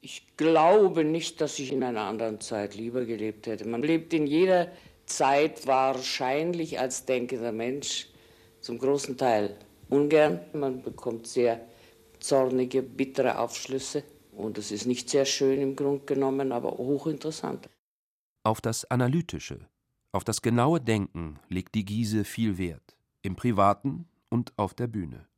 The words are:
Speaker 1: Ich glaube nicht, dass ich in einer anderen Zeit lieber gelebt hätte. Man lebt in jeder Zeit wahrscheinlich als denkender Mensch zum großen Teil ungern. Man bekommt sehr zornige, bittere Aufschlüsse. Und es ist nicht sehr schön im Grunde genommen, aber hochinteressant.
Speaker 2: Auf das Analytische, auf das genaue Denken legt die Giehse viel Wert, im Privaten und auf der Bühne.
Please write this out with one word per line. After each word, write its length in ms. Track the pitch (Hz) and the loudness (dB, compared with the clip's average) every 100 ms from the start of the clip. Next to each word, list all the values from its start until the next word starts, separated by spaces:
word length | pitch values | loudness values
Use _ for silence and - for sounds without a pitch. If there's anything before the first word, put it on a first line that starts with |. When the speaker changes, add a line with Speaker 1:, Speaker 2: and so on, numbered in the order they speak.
Speaker 1:
Ich 360 | - - _ - | -14 -16 _ 0
glaube 680 | 156 160 160 208 196 165 | 4 6 8 8 8 4
nicht, 360 | 151 165 160 - | 2 0 -4 -4
dass 200 | 151 - | -4 -2
ich 120 | 135 | -4
in 120 | 139 | -2
einer 180 | 127 113 | 0 -2
anderen 380 | 101 107 113 107 | -4 -2 -4 -4
Zeit 340 | - 110 101 | -6 -4 -4
lieber 300 | 101 113 123 | -6 -6 -4
gelebt 420 | 120 113 107 107 - | -4 -4 -6 -6 -8
hätte. 220 | 107 107 | -8 -6
Man 160 | 117 | -4
lebt 280 | 147 165 160 | 0 0 0
in 140 | 165 147 | -2 0
jeder 460 | 156 190 185 175 - - - - | 2 4 4 2 -6 -20 -20 -12
Zeit 580 | - 135 143 156 156 131 | 0 4 4 2 0 0
wahrscheinlich 1120 | 131 131 127 127 - 127 139 165 175 160 131 | 2 4 0 -4 -4 -2 0 0 -2 -4 -4
als 260 | 127 - - | -4 -4 -2
denkender 460 | 127 123 131 117 | -2 0 -4 -4
Mensch 560 | 110 117 139 - - - - - - - _ | -4 -4 -4 -6 -8 -10 -20 -20 -20 -20 _
zum 160 | - 120 | -10 -2
großen 400 | 135 143 139 127 | 0 0 -2 0
Teil 400 | 131 110 101 - - _ - | 2 2 2 -6 -20 _ 0
ungern. 520 | 139 147 151 151 175 - | 2 6 6 6 2 -6
Man 280 | 156 139 127 | -4 -4 -4
bekommt 460 | 120 - 127 113 113 | -8 -8 -8 -8 -4
sehr 360 | - 120 113 - - - _ _ _ | 2 2 2 -6 -20 -20 _ _ _
zornige, 640 | - 139 131 127 127 127 | 0 2 4 2 0 0
bittere 560 | 127 123 135 135 127 - | -4 -4 -4 0 0 0
Aufschlüsse. 640 | 120 - - 135 127 147 - - _ | -4 -6 -6 -6 -6 -8 -8 -20 _
Und 260 | - 107 104 | -8 -8 -6
es 140 | 104 | -6
ist 140 | 104 120 | -4 -2
nicht 220 | 123 - | -2 0
sehr 160 | 147 | 2
schön 360 | 139 - 135 139 | 2 2 2 2
im 160 | 135 135 | 0 0
Grunde 280 | 143 143 | -2 -2
genommen, 460 | - 135 135 135 135 | -2 0 0 0 0
aber 220 | 123 - | -2 -4
hochinteressant. 1000 | - 127 139 160 147 151 160 - - - _ _ _ _ _ _ _ | -4 -2 -2 -2 -4 -6 -6 -8 -8 -12 _ _ _ _ _ _ _
Speaker 2:
Auf 180 | 110 110 | -2 0
das 300 | 117 113 - | -2 -4 -2
Analytische, 680 | 123 123 156 170 73 - 69 - _ _ _ _ | 0 2 2 -2 -8 -10 -14 -16 _ _ _ _
auf 100 | 95 | -4
das 200 | - 110 | -2 -2
genaue 380 | 120 120 123 165 | 2 4 4 2
Denken 600 | 117 110 98 85 82 76 _ | 2 0 0 -6 -10 -10 _
legt 260 | 90 90 | -6 -4
die 100 | 107 | -4
Giehse 380 | 98 107 113 110 | -2 -2 0 0
viel 340 | 101 - 113 90 | -2 -2 -2 0
Wert, 400 | 90 76 _ _ _ _ | -4 -6 _ _ _ _
im 120 | 101 | -8
Privaten 720 | 90 123 104 98 101 139 160 170 _ _ | -2 0 4 4 4 -2 -6 -12 _ _
und 240 | 117 120 - | -2 -2 -2
auf 160 | 98 | -4
der 140 | - 120 | -2 -6
Bühne. 400 | 110 82 57 - | -4 -8 -10 -20